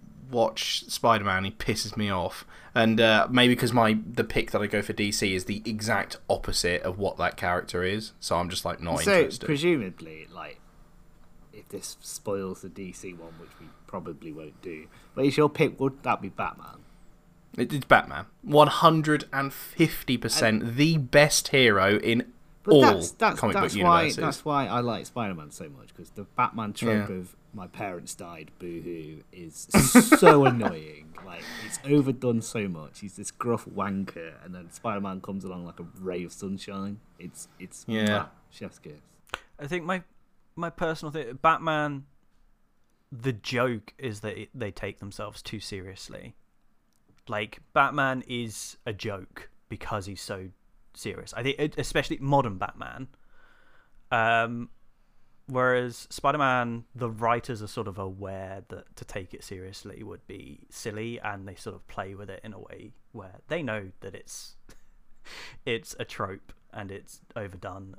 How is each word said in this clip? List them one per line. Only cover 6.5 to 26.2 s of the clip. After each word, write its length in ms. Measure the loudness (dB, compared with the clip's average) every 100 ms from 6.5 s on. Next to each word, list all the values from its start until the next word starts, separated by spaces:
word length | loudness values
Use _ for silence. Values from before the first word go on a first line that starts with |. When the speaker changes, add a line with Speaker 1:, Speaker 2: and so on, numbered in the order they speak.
| 0 2 0
Speaker 1:
of 140 | 0 -2
what 180 | -2 0
that 180 | -2 -2
character 460 | -2 0 -2 -2
is. 300 | -2 -2 -6 -10
So 160 | -2 0
I'm 120 | 0
just, 160 | -4 -6
like, 160 | -4
not 200 | -2 0
Speaker 2:
So, 120 | 4 6
Speaker 1:
interested. 300 | 4 0 -2
Speaker 2:
presumably, 840 | 0 2 0 -2 -10 -16 -16 -16
like, 280 | -16 -16 -16 -20 -20 -20 -20 -20 -20 -20 -20 -20
if 140 | -20 -14
this 280 | -12 -12 -14
spoils 600 | -14 -10 -6 -4 -6 -8
the 80 | -14
D 220 | -14 -14
C 220 | -14 -14
one, 200 | -14 -16 -18
which 100 | -20 -20
we 80 | -20 -20 -12
probably 440 | -10 -10 -12 -12
won't 300 | -12 -14 -14
do, 240 | -14 -14 -16 -20 -10 0
but 100 | 2
is 120 | 4
your 120 | 4
pick, 300 | 4 0 2
would 240 | -2 -2
that 180 | -2 -2
be 80 | -4
Batman? 520 | -6 -8 -8 -18 -20 -20 -20 -20 -20 _ -20 _ -4
Speaker 1:
It, 160 | -2
it's 120 | 0 6
Batman. 400 | 6 4 -8 -12 -12
One 240 | 4 8 8
hundred 580 | 8 6 6 4 0 0
and 180 | -4 -4
fifty 680 | -6 -4 2 2 2 -2 -2
percent 440 | 0 2 4 4
Speaker 2:
And 140 | 2 2
Speaker 1:
the 220 | 4 4
best 480 | 6 6 8 4 4
hero 500 | 6 8 8 6 4
in 340 | 4 2 0 -8 -20 -2
Speaker 2:
But 120 | 8
Speaker 1:
all 80 | 10
Speaker 2:
that's, 300 | 10 8 0
that's, 280 | 2 2 2
Speaker 1:
comic 160 | 2 2
Speaker 2:
that's 180 | 2
Speaker 1:
book 100 | 4
Speaker 2:
why, 180 | 6 6
Speaker 1:
universes. 160 | 6 0
Speaker 2:
that's 220 | -2 -2 -2
why 220 | 0 0
I 140 | 0
like 260 | -2 -4 -6
Spider-Man 420 | -6 -6 -6 -12
so 180 | -14 -16
much, 260 | -16 -20 -20
'cause 160 | -18
the 140 | -16